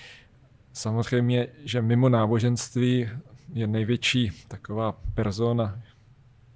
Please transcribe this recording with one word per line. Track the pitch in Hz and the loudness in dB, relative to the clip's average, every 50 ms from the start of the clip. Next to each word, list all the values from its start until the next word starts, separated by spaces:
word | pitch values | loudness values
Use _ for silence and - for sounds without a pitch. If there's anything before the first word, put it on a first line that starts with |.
| - - - - - - _ - - - _ - - - - | -20 -20 -20 -20 -20 -20 _ -20 -20 -20 _ -20 -20 -18 -14
Samozřejmě, | - - 110 110 117 117 - 123 123 123 120 123 123 120 123 - - 147 | -8 -6 -2 -2 -2 -2 0 2 2 2 4 2 2 0 -2 -6 -14 -10
že | 135 110 123 | -4 -2 0
mimo | 113 113 120 120 131 131 | 2 2 4 4 4 4
náboženství | 123 113 110 107 117 113 107 120 120 110 - - - 120 123 123 127 123 120 107 107 135 - - - - - - - | 4 4 2 2 2 2 2 2 0 0 -4 -4 -2 0 2 2 2 2 0 -2 -6 -12 -14 -16 -20 -20 -20 -10 -6
je | 117 113 107 | -4 -2 0
největší | 107 113 110 104 120 120 - - - 127 120 101 80 - - - | 0 0 0 0 0 0 0 0 0 0 0 0 -2 -8 -14 -16
taková | - 95 - - 104 110 110 107 - - - - - | -18 -16 -12 -8 -4 -2 -2 -2 -4 -4 -6 -6 -2
persona | - 110 104 92 104 117 117 120 117 113 101 98 120 - - - _ _ - - _ - - _ _ - _ - | -2 -2 -2 0 0 0 0 2 2 0 -2 -4 -8 -14 -18 -20 _ _ -20 -20 _ -20 -20 _ _ -20 _ -20